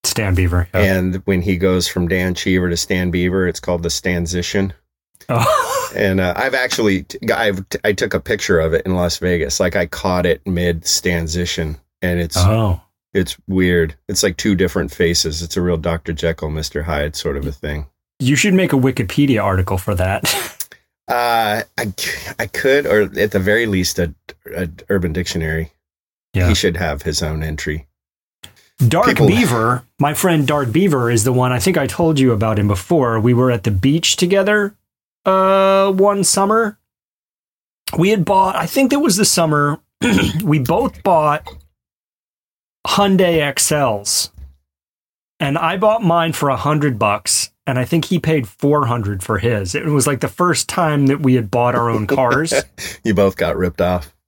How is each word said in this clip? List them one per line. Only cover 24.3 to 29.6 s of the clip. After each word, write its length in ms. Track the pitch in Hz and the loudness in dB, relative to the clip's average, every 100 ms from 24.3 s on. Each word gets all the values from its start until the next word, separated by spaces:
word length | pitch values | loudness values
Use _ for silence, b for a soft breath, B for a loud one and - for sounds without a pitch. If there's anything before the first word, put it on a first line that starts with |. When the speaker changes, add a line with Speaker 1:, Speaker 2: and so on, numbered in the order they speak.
| - - 95 | -20 -12 -8
Speaker 2:
a 120 | 87 85 - | -8 -10 -2
Urban 220 | 98 87 | -2 0
Dictionary. 600 | 80 87 85 80 80 80 _ _ _ _ _ _ | -4 -4 -4 -4 -4 -6 _ _ _ _ _ _
Speaker 1:
Yeah. 120 | 92 90 | 0 2
Speaker 2:
He 60 | |
should 220 | 95 95 85 | 2 0 0
have 260 | 85 73 | -4 -4
his 180 | 82 76 | -6 -4
own 220 | 80 78 | -4 -4
entry. 460 | 78 78 - 78 - _ _ _ _ _ B B B B 120 | -6 -6 -8 -8 -12 _ _ _ _ _ B B B B 2
Speaker 1:
Dark 200 | 165 240 | 4 2
Speaker 2:
People 180 | - 143 | 4 4
Speaker 1:
Beaver, 560 | 220 196 120 | 4 2 2